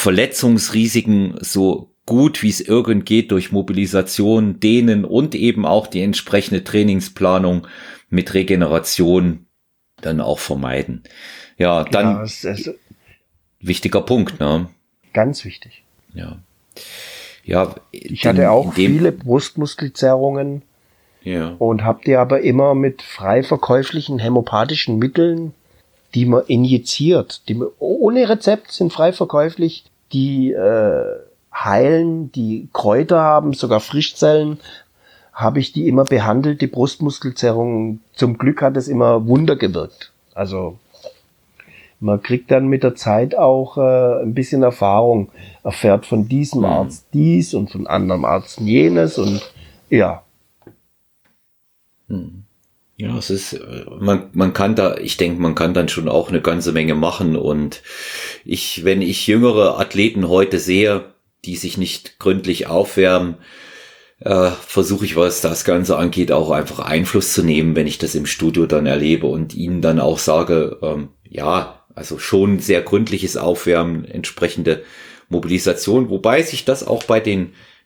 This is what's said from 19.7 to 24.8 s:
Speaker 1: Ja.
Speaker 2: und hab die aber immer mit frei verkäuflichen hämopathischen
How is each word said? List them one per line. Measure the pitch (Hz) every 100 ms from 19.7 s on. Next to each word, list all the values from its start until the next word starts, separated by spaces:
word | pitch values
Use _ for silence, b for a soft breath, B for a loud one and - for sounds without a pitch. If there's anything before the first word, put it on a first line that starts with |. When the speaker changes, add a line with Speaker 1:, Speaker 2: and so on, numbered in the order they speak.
| - 143 - 131 131 139 139 143 143 - _ _ _ _ _
Speaker 1:
Ja. | 92 90 80 87
Speaker 2:
und | 113 113
hab | 110 113
die | - 131
aber | 123 139
immer | 127 127 139
mit | 139 135 -
frei | - - 95 113
verkäuflichen | 135 151 - 127 135 160 143 131
hämopathischen | 117 123 117 107 127 156